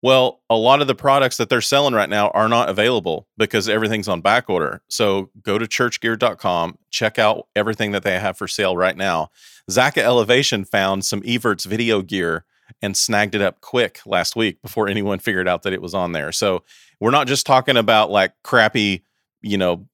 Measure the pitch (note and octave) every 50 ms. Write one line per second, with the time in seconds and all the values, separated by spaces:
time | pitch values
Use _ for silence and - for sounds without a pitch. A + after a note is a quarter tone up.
0 | - B2+ C3 C3 B2+ B2+ - _ _ _ A#2 A2+ A2 A#2+ C3+ C#3+ D3 C3 C3 -
1 | - C#3+ C3+ C#3 C3+ B2+ - - A#2+ - C3+ A#2+ A2 - - C#3 C#3+ C#3+ B2 A2
2 | G2+ - G2+ G#2 G#2 G#2 - G2 A2 A2 A#2 A#2 B2 D2+ F#2+ G2 G#2 A#2+ B2+ A2+
3 | F2 F2+ D#2+ E2 - _ _ - A2 G#2 - A2 F#2+ A2 G#2+ A2 A2 G#2+ A2+ A2
4 | F#2+ G2+ F#2+ E2+ D#2 G2 G#2+ B2 A#2+ - G2 F2 D#2 C2+ - - _ _ - -
5 | A2+ G#2 F#2+ G2 F#2+ F#2+ _ - _ - G2 G#2+ A#2 A2 - - B2+ A#2+ - -
6 | - A2+ A2+ G#2+ B2 A#2+ F#2+ - - G2 F2+ E2+ E2 E2+ - _ _ _ - -
7 | A2+ G#2+ - - A2+ G#2 A2 - - _ _ G#2 G#2 A2 A2 - A2+ G#2 G2+ G2+
8 | F2 G#2 F#2 F#2 G#2 G2 F#2 - G#2 F#2 - - G#2 F#2 F#2 F2+ F#2 F#2 - E2+
9 | F#2+ G2 F2 E2 D#2 - _ _ _ - - - _ - F#2 B2 B2+ C#3+ D3 D#3+
10 | G#2+ A#2 B2 B2 A2 G2+ B2 B2+ C#3+ - - G#2 F#2+ - - G#2 G2 F#2+ G2 G2
11 | - - - G#2 G2 A#2 A#2+ B2 A#2 A#2+ G#2 F2+ - F#2+ G2+ A2 A#2+ A#2 A2 G2+
12 | F#2+ F#2 G2+ F#2+ F2 E2 E2 E2+ - _ _ _ _ _ - _ - G2+ G2 -
13 | - - A2+ G#2 G#2+ G2+ F#2+ G#2+ G2 F#2 - _ - - - B2+ A#2+ G2 _ -
14 | - - F#2+ F2+ F2 - - A#2 A2+ G#2+ E2+ _ _ G#2+ - - G#2+ G2+ G2 G#2+
15 | G2+ G2+ G2+ F#2 - - G2+ F#2 F#2 F#2 F2+ E2+ - G2 F#2+ F#2 F#2 F2 E2+ G2
16 | F2+ F2 E2+ D#2+ D2 D2+ F#2+ - - G2+ F#2 F2 _ _ - _ _ _ _ _
17 | G#2 A2 C3 D3 C#3+ B2 C#3 C#3 - - C#3 C3 C3 - C3 A#2+ A2 G#2 A2+ G#2+
18 | G#2+ D#2+ G2 G#2 F#2+ F#2 _ _ _ - - B2 A2 G#2+ - B2+ G#2+ G2+ F#2+ F2+
19 | _ _ _ _ _ _ _ _ - G#2 G2+ G2 F#2 F2+ F2 E2+ F#2+ _